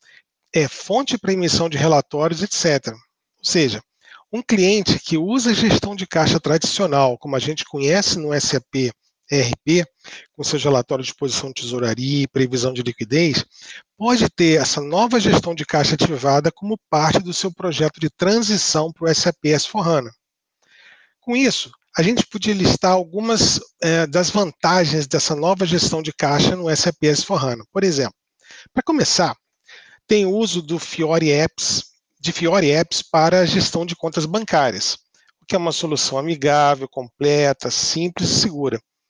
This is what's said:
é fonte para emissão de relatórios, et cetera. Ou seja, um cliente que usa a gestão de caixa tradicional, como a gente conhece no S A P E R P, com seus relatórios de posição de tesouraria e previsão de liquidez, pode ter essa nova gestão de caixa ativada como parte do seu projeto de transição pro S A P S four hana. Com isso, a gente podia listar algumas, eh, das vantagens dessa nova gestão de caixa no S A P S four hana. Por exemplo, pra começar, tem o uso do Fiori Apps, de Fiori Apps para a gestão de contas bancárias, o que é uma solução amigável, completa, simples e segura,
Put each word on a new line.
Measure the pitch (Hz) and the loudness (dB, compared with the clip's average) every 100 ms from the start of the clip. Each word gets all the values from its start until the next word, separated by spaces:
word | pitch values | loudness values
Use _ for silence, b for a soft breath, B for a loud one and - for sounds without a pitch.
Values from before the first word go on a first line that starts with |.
| b b _ _ _ | b b _ _ _
é | 165 143 | -2 -2
fonte | - - 220 277 247 | -4 -2 -2 -2 -4
para | 190 | -2
emissão | 190 170 - 165 | 0 0 0 -2
de | 143 | 0
relatórios, | 156 147 - 147 160 165 | 2 2 2 -2 -2 -2
et | 202 | -6
cetera. | - 175 143 - 113 | -2 0 0 -2 -14
Ou | _ _ _ _ | _ _ _ _
seja, | - 175 139 107 _ _ B B B | -2 0 0 -2 _ _ B B B
um | 226 | -10
cliente | - 208 185 208 185 - | 0 2 4 2 0 -2
que | - 160 | 0 -2
usa | 180 254 233 | 0 0 0
a | |
gestão | 208 220 - 196 | 2 2 2 -2
de | 202 185 | -8 -4
caixa | 165 156 160 | 0 0 0
tradicional, | 139 160 - - 185 143 135 120 | 0 0 0 -2 0 2 2 0
como | 147 135 | -4 -4
a | |
gente | 120 156 - | -4 -6 -8
conhece | 147 139 185 196 185 | -4 0 2 0 -4
no | 151 | -2
S | 147 - 139 | -2 -2 -4
A | - | -4
P | 135 123 - _ _ - | -4 -4 -6 _ _ -4
E | 143 | -2
R | 120 117 | 0 -2
P, | - 175 170 _ B B B | 0 0 0 _ B B B
com | - | -10
seus | - 147 | -4 -2
relatórios | 143 131 - 135 123 | 2 2 0 -4 -6
de | |
posição | - 139 - 139 | -6 -6 -4 -8
de | 131 | -10
tesouraria | 120 123 120 110 131 143 | -8 -4 -2 -2 -2 -2
e | 135 | -2
previsão | 135 127 123 127 | 0 0 0 -2
de | 123 | -4
liquidez, | 120 - 110 147 170 123 - B B B B - | -6 -6 -2 0 2 0 -6 B B B B -6
pode | 226 247 220 | 0 2 0
ter | - 165 156 | 2 4 4
essa | 131 - | 2 -4
nova | 143 175 233 240 | -2 0 2 2
gestão | 196 165 170 | 4 2 0
de | 165 | -8
caixa | 147 151 143 | -2 0 2
ativada | 156 165 139 139 143 156 | 0 0 0 2 2 2
como | - 202 220 - | -2 -8 -8 -2
parte | 151 156 - | 0 2 0
do | 180 | -2
seu | 170 190 | -6 -6
projeto | 170 185 139 156 - | -6 -6 -2 -2 -2
de | 156 | -6
transição | - 180 226 208 202 - 156 160 | -2 0 2 2 -2 0 -2 -2
pro | - 165 | -2 -2
S | 156 175 | 0 0
A | |
P | - 147 | -2 0
S | 151 - | 0 0
four | 214 170 | -2 0
hana. | 156 117 - _ _ _ _ b b b b b b | 0 -2 -14 _ _ _ _ b b b b b b
Com | - | -4
isso, | 240 269 - - _ _ - | 2 2 0 -8 _ _ 0
a | |
gente | 170 240 - | 0 2 -2
podia | 208 214 | -2 -2
listar | 202 - 165 185 | 2 2 2 2
algumas, | 185 165 185 226 226 - - - - | 2 0 -6 -2 2 2 0 -6 -4
eh, | 165 165 160 | 0 2 2
das | 165 175 | 0 0
vantagens | 208 185 - 165 180 165 151 139 | 0 -2 -2 2 2 2 0 -2
dessa | 156 - | -2 -2
nova | 151 165 190 | -2 0 0
gestão | 180 170 - 165 | 0 0 0 -2
de | 156 | -6
caixa | - 143 143 147 | -2 0 2 2
no | 180 165 | 2 -2
S | 147 175 | 0 0
A | |
P | - 151 | 0 0
S | 143 | 0
four | - 185 | 0 -2
hana. | 135 120 104 | -2 -4 -6
Por | 196 | -2
exemplo, | 190 143 123 _ _ _ B B B | 0 0 -2 _ _ _ B B B
pra | - | -6
começar, | - 311 165 - 165 - _ _ B B B B - | 0 0 2 2 0 -2 _ _ B B B B 0
tem | 214 190 | 2 2
o | 208 | 0
uso | 220 175 | 0 -2
do | 151 165 | -4 -6
Fiori | - - 156 165 160 | -6 -4 0 2 2
Apps, | 143 160 - - - - _ _ _ | 2 0 -2 -4 -4 -6 _ _ _
de | 165 | -8
Fiori | - 165 196 151 | -2 2 4 4
Apps | 151 165 - | 2 0 -4
para | - 160 165 185 | 0 2 4 4
a | 170 | 4
gestão | - 101 170 175 | 2 0 -2 -6
de | 170 | -6
contas | 165 160 156 | -4 -4 -4
bancárias, | 202 220 160 135 95 - - _ b b _ | -4 0 0 2 0 -6 -8 _ b b _
o | - | -4
que | |
é | 190 | -2
uma | 170 | -2
solução | 147 165 147 - 135 | -4 -4 -2 -2 -4
amigável, | 156 156 143 147 143 139 131 | -4 -2 2 4 4 2 -4
completa, | - 123 - 147 147 143 135 123 | -10 -12 -2 0 4 2 0 -4
simples | - - 160 175 175 170 | -4 -2 -2 -4 -4 -2
e | - | 0
segura, | 220 147 139 113 _ _ _ | 0 -2 -4 -4 _ _ _